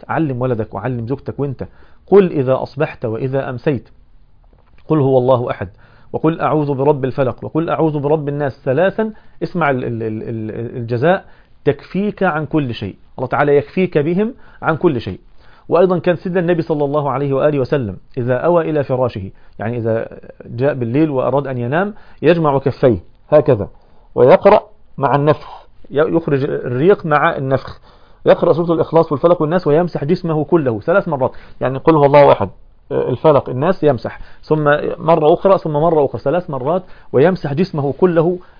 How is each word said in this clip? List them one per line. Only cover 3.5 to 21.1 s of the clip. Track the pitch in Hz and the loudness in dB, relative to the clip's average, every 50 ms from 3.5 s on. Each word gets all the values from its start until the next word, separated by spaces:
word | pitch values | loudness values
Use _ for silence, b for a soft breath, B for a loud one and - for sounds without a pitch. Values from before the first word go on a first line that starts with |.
| 127 120 - 165 139 110 - - - _ - _ - - - _ _ _ _ _ _ _ _ _ - - - | -8 -4 -2 -2 -2 -2 -6 -12 -20 _ -20 _ -20 -20 -20 _ _ _ _ _ _ _ _ _ -20 -10 -4
"قل | - 156 156 | -2 0 2
هو | 131 135 131 | 2 2 2
الله | 127 123 127 131 117 123 123 | 2 4 2 2 2 0 -4
أحد"، | 127 - 101 92 - b b b b b b b b | -8 -8 -10 -12 -14 b b b b b b b b
وقل: | 120 - 160 165 180 | -2 -2 -2 0 0
"أعوذ | 160 127 139 156 147 143 143 | -2 0 0 0 -2 -2 -2
برب | 123 139 147 151 135 131 | 0 0 0 0 0 -2
الفلق"، | 131 117 143 135 120 107 - 113 | -4 -2 -2 -2 -2 -4 -6 -8
وقل: | 117 - 156 165 156 | -6 -4 -4 -2 -2
"أعوذ | 151 127 165 156 147 151 | -2 -2 -2 -2 -2 -2
برب | 135 143 156 160 143 143 | -2 -2 -2 -2 -2 -4
الناس" | 143 147 147 135 - - - | -4 -4 -4 -6 -6 -6 -4
ثلاثاً. | 139 127 147 180 196 185 - 220 220 214 b b b b b 175 | -2 0 0 0 0 0 -2 -4 -6 -6 b b b b b -10
اسمع | - - 175 156 143 | -6 -4 -2 0 0
ال-، | 139 123 123 | 0 -2 -4
ال-، | 123 117 110 113 | -6 -6 -6 -6
ال-، | 110 110 110 - - | -6 -6 -6 -8 -8
ال-، | 117 113 110 107 104 113 117 123 - | -8 -8 -8 -8 -8 -8 -10 -10 -8
الجزاء: | 131 117 113 123 113 135 170 190 - - b b b b b b - - | -8 -6 -6 -4 0 2 2 0 0 -2 b b b b b b -6 -2
تكفيك | 147 135 - - - - 185 208 208 202 - 196 | -2 -2 -2 -4 -8 -4 -4 -4 -4 -2 -2 -2
عن | 180 151 156 156 | -2 -2 -2 -4
كل | - - 156 143 123 110 | -2 -2 -2 -2 -4 -6
شيء، | - 107 95 - - - - - | -8 -8 -10 -10 -12 -20 -18 -12
الله | - 127 | -10 -8
تعالى | 120 139 123 147 143 143 | -4 0 0 2 4 2
يكفيك | 143 113 - - 185 185 175 - | 2 0 0 -2 -2 -2 0 0
بهم | 156 143 165 175 190 214 233 - b b b b b | 0 0 0 0 -2 -2 -2 -4 b b b b b
عن | b 147 160 | b -2 -2
كل | - - 170 135 113 | 0 0 0 0 -2
شيء. | - 101 90 - - - - b b b b b b b | -4 -6 -10 -10 -14 -20 -20 b b b b b b b
وأيضًا | - 165 190 180 185 165 | 2 4 4 4 2 0
كان | - 180 170 | 0 -2 -2
سيدنا | - - 190 170 190 | -2 -4 -4 -2 -2
النبي | 170 170 180 165 | 0 0 0 0
صلى | - - 160 147 147 | -2 -2 -2 -2 -2
الله | 139 143 151 143 139 | -2 -2 -2 -2 -2
عليه | 123 131 143 139 135 | -2 -2 -2 -2 0
وآله | 135 143 151 147 139 | 2 2 2 2 0
وسلم | 123 - 156 143 120 98 92 - - - - | -2 0 -2 -2 -2 -4 -8 -10 -14 -12 -8
إذا | 131 117 123 127 | -6 -2 -2 -2
أوى | 127 143 165 175 170 160 165 | 0 2 2 2 2 2 0
إلى | 151 147 131 | -2 -2 -2
فراشه، | - 131 123 127 113 - 107 95 98 - b b b b b | -2 -2 -2 -2 -2 -4 -6 -10 -12 -14 b b b b b
يعني، | 104 110 120 | -6 -6 -4
إذا | 120 110 113 110 113 - - - - - - - - - | -4 -2 -2 -2 -2 -4 -8 -12 -18 -20 -20 -20 -20 -18
جاء | - 123 117 131 147 143 | -12 -6 -2 -2 -2 -2
بالليل | 131 120 113 120 147 160 | -2 -4 -2 0 2 2
وأراد | 156 | 2